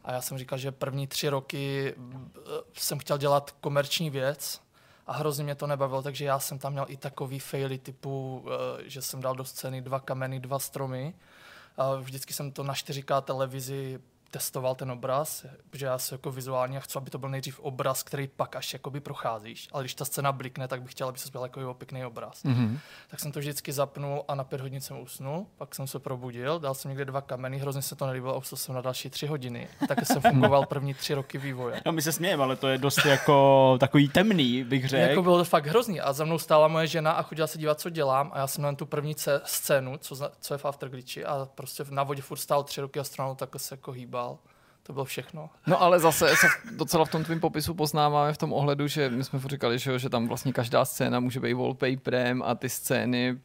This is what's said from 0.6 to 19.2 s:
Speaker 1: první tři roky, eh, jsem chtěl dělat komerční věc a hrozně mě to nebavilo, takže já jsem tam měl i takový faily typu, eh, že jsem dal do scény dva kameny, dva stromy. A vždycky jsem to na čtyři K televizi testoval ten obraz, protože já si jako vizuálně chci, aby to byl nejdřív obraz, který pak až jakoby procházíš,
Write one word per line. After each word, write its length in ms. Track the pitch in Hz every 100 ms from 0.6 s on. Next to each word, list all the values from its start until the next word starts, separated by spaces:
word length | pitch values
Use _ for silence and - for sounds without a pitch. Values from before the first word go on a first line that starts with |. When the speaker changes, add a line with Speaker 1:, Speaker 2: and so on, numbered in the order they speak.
| 135
Speaker 1:
první 340 | 131 135 139 135
tři 220 | - 151
roky, 640 | 139 131 143 139 139 135 -
eh, 440 | 123 131 - - - 151 -
jsem 260 | - - 147
chtěl 200 | - 147
dělat 320 | 143 143 139 -
komerční 500 | 156 143 139 - 160
věc 500 | 135 131 156 - - _ _ _ _ -
a 60 |
hrozně 320 | 127 151 139
mě 100 | 147
to 120 | 143 147
nebavilo, 360 | 143 139 135
takže 220 | 139 131
já 140 | 143 135
jsem 200 | - 139
tam 140 | 139
měl 120 | 143 135
i 80 | 139
takový 420 | 143 - 135 135
faily 400 | - 143 135 131
typu, 680 | 135 135 139 135 131 127 127
eh, 360 | 127 127 127 131
že 140 | 131
jsem 180 | 131 135
dal 140 | 131 127
do 80 |
scény 380 | 131 - 131 131
dva 180 | 127 131
kameny, 400 | 131 135 131 135
dva 180 | 127 135
stromy. 560 | - - 131 127 139 - _ - - - - -
A 180 | 135
vždycky 400 | 135 131 131 -
jsem 180 | - 143
to 100 | 135
na 120 | 139
čtyři 280 | 135 - 139
K 180 | 139 139
televizi 760 | 131 135 131 135 127 139 135 131 _ _ _ -
testoval 380 | - 143 127
ten 160 | 131 131
obraz, 560 | 123 131 131 151 - 131 135 _
protože 160 | 135 135
já 120 | 127
si 160 | -
jako 160 | 131 151
vizuálně 480 | 131 127 127 127 135
chci, 180 | - 139
aby 120 | 131
to 80 | 143
byl 100 | 135
nejdřív 320 | 135 135 131
obraz, 420 | 147 127 139 131
který 260 | - 139 135
pak 280 | - - 127
až 160 | -
jakoby 280 | 139 143 139
procházíš, 680 | 139 139